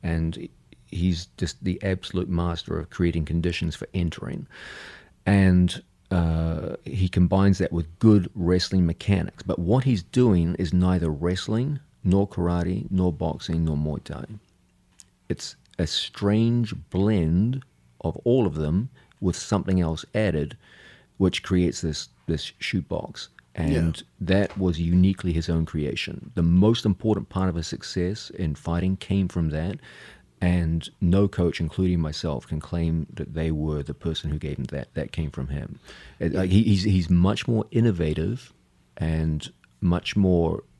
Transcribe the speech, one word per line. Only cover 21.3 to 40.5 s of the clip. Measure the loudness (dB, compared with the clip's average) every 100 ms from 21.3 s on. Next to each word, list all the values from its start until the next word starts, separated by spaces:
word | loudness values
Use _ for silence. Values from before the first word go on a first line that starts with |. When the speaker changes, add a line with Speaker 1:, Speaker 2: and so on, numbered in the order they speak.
| 0
Speaker 1:
creates | 0 2 2 -2
this, | -6 -6 -10 _ -4
this | -4 -6 -10
shoebox. | -6 -6 -4 -8 -8 -14 -18 _ _ -4
And | 0 0 0 -4
Speaker 2:
Yeah. | -12 _
Speaker 1:
that | 0 2 2 0
was | -2 0
uniquely | 2 6 4 2 -2
his | -2 0
own | -2 -2
creation. | -4 -4 -6 -8 -10 -8 0
The |
most | 4 6 6 4
important | 0 0 0 0 -2
part | -2 -2
of | -2
his | -6
success | -10 -6 -4 -2 -4 -10
in | -4 -4
fighting | -4 -2 0 0 -2
came | 0 0 0
from | 0 -2
that. | -2 -4 -6 -14 -20 -20 -20 _ _
And | 2 2 2 -2 -4 _
no | 2 4 4
coach, | 2 0 0
including | -6 0 0 0
myself, | -2 -4 -4 -6 -6
can | -8
claim | -6 -2 0 -2 -4
that | -10 -10
they | -4 -2
were | -2 -2 -4
the | -6
person | -6 -6 -4 -4
who | -6
gave | -6 -8
him | -8
that. | -8 -8
That | -8 -6
came | -6 -6
from | -6 -6
him. | -6 -8 -14 -20 -20 -20 -6
It, | -4
like, | -2 4
he, | 4
he's, | 4 2
he's | 4 2 4
much | 4 4 2 -2
more | -2 0
innovative | 0 2 2 0 0 -2 -4 -10 _ _ _ _ -6
and | -2 0 0 -2 -6 _ _ _
much | 0 0 0
more | 2 4 4 2